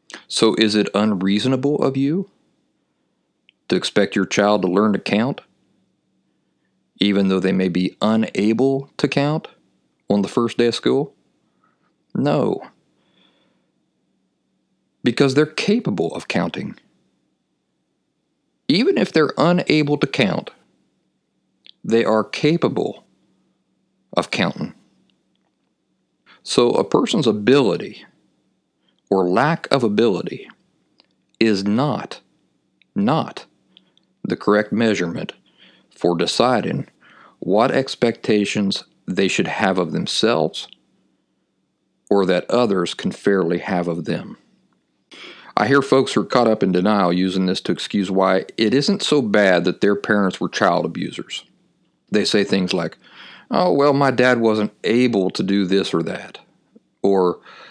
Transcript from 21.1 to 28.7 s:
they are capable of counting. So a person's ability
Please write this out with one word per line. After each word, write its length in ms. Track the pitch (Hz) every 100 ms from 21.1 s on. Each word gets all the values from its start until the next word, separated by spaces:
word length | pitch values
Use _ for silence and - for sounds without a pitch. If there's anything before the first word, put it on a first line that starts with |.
| _ _ _ _ _ - _
they 200 | - 113
are 200 | 110 110
capable 840 | 101 - 147 165 117 - - - _ _ _ _ _ _ _ _ _ _ _
of 180 | - 85
counting. 420 | - 87 - - - _ _ _ _ _ _ _ _ _ _ _ _ _ _ _ -
So 300 | - - 120
a 120 | -
person's 440 | - 165 - 202 120
ability 760 | 104 107 143 110 82 - - - _ _ _ _ _ _